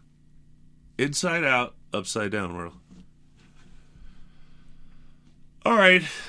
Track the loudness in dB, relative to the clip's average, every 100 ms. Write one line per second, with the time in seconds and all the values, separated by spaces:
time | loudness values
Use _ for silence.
0 | -20 _ -20 -20 -20 -20 -20 -20 -12 -4
1 | -4 -2 -2 0 2 2 0 -8 -8 -6
2 | -4 -4 -2 -4 -4 -8 -10 -14 -20 -20
3 | -20 -20 -20 -20 -20 -20 -20 -20 -20 -20
4 | -18 -16 -18 -20 -20 -20 -20 -20 -18 -20
5 | -20 -20 -20 -20 -20 -4 2 6 8 6
6 | 2 -10